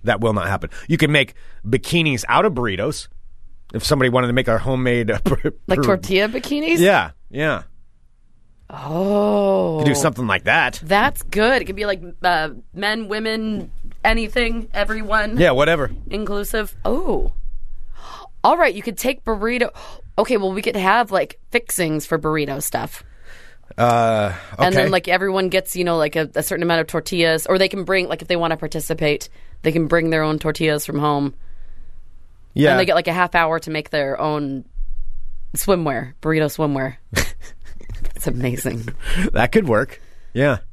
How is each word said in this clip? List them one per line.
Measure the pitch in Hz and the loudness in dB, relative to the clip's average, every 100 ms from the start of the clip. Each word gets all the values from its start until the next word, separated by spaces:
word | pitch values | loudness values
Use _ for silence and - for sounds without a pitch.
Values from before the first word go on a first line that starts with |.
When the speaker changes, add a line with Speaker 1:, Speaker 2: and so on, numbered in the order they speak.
Speaker 1:
That | 110 107 | 0 2
will | 113 | 2
not | 104 87 | 2 0
happen. | 98 - - - | -2 -6 -10 -2
You | 160 | 2
can | 151 | 4
make | 147 135 - - - 107 | 4 2 -4 -14 -10 -2
bikinis | 127 - 170 160 127 - | -2 0 0 2 0 2
out | 131 202 | 2 2
of | |
burritos. | 135 120 90 - - - - - - - - - | 0 -2 -2 -4 -4 -12 -16 -16 -16 -16 -16 -10
If | - | -6
somebody | - 143 127 | 0 4 4
wanted | 123 123 | 4 2
to | |
make | 123 123 | 2 2
a | 110 | 0
homemade, | 127 131 127 120 113 | 0 0 0 0 0
uh, | 104 | 0
<laughs> | |
bur-, | - - 156 - - | 2 2 0 -4 -2
Speaker 2:
Like | 180 | 2
Speaker 1:
bur- | |
Speaker 2:
tortilla | 143 190 - 190 214 | 4 2 2 2 2
bikinis? | 254 - 294 311 339 | -2 -4 -2 0 4
Speaker 1:
Yeah, | 185 175 87 - - | 6 6 2 -6 -14
yeah. | 127 156 110 - - - - _ _ _ - - - - | -4 -2 -2 -6 -18 -20 -20 _ _ _ -20 -20 -20 -18
Speaker 2:
Oh. | 139 135 160 190 208 208 208 202 190 180 160 | -14 -6 -2 2 2 4 4 4 4 2 2
Speaker 1:
You | 143 | 2
could | |
do | 131 | 4
something | 160 110 107 | 2 0 0
like | 95 - | 2 4
that. | 147 131 - | 4 2 -2
Speaker 2:
That's | 156 196 254 285 | 2 4 4 0
good. | - 202 220 254 | -2 2 4 4
It | 175 | 0
could | 190 | -4
be | 208 | -2
like, | 190 175 - | -4 -6 -2
uh, | 180 170 156 - - | 0 2 0 -6 -14
men, | 175 202 220 208 | -6 -4 -2 -4
women, | 214 220 220 220 208 - - - - | -4 -4 -2 -2 -4 -6 -6 -6 0
anything, | 226 220 214 247 233 226 220 | 2 2 0 0 0 -2 -4
everyone. | - 202 220 214 214 214 220 | -2 0 -2 0 0 0 4
Speaker 1:
Yeah, | 170 | 4
whatever. | 131 147 165 127 - - | 6 4 4 0 -4 -6
Speaker 2:
Inclusive. | 202 208 202 208 226 208 - - | -6 -4 -4 -2 -4 -4 -4 -2
Oh. | 247 370 104 - - - - - - - - - - - - 214 | 0 0 2 0 0 -2 -2 -4 -4 -6 -6 -10 -14 -16 0 2
All | 339 | 4
right, | 302 | 4
you | 202 | 2
could | 233 202 | -6 -4
take | 254 277 - | -4 -2 -4
burrito. | 214 220 247 226 - - - - - | -2 0 0 -2 -4 -16 -14 -8 -2
Okay, | 214 233 | 2 2
well, | 190 | 0
we | 190 | -2
could | 220 208 | -2 0
have, | 190 220 226 | 2 2 2
like, | 190 147 - - | 0 -2 -6 -4
fixings | 240 240 - 165 156 - | -4 -4 -2 0 0 -2
for | 160 | -2
burrito | 156 156 143 139 | 0 -2 -2 -4
stuff. | - - 113 - - - - - - - - - | -4 -4 -6 -10 -18 -20 -18 -16 -18 -20 -18 0
Speaker 1:
Uh, | 120 117 117 113 104 90 - | 4 6 4 4 0 -2 -12
okay. | - 180 | 0 4
Speaker 2:
And | 180 | 4
then, | 143 | 4
like, | 185 - | 2 2
everyone | 180 190 190 185 | 2 2 2 2
gets, | 190 185 185 | 0 0 -2
you | |
know, | 175 165 | 0 2
like, | 151 160 | 2 0
a, | 156 - | -2 -2
a | |
certain | 156 180 | -2 -2
amount | 170 165 | 2 2
of | 160 | 0
tortillas, | 170 - 180 165 160 - | -4 -4 0 2 2 2
or | 185 | 2
they | 190 | 2
can | 202 | 0
bring, | 170 190 180 | -2 0 0
like, | 165 | -6
if | 165 | -2
they | 175 | 0
wanna | 165 160 | 0 -2
participate, | 156 160 - 156 151 147 - - - - | -4 -6 -4 0 0 0 -4 -16 -16 -2
they | 160 | 0
can | 165 156 | 0 2
bring | 170 165 | 2 2
their | 160 | 0
own | 156 156 | 0 0
tortillas | 156 151 156 147 - | -2 0 0 0 -2
from | 143 | 0
home. | 151 143 143 - - - - - - - - - - - - | 0 2 -2 -4 -10 -10 -8 -10 -10 -12 -14 -16 -18 -20 -8
Speaker 1:
Yeah. | - 147 | 2 4
Speaker 2:
And | 131 | 4
they | 185 | 4
get, | 170 | 2
like, | 175 | 2
a | |
half | 175 175 175 | 0 2 2
hour | 165 165 | 2 0
to | 165 | -2
make | 156 147 | -6 -4
their | 151 139 135 | -2 -2 -2
own | 156 151 147 135 - - - - - - - - - - | -2 -2 -2 -6 -8 -4 0 2 0 0 -2 -2 -4 -2
swimwear, | - 185 160 123 127 - | 2 2 2 -2 -6 -6
burrito | 156 156 151 | 0 2 0
swimwear. | - 156 139 131 131 - | 0 0 0 -2 -6 -6
<laughs> | 190 - - - - - - - - - - | -2 0 -2 -10 -10 -10 -10 -10 -2 -2 0
It's | - | -4
amazing. | 123 127 123 131 113 113 - - 175 190 | -2 -2 -2 -4 -4 -6 -6 0 2 2
Speaker 1:
That | - 123 | 2 4
could | 220 175 | 4 4
work. | 110 135 - - - - | 2 0 -8 -18 -16 -8
Yeah. | 113 143 110 - | 2 2 2 -4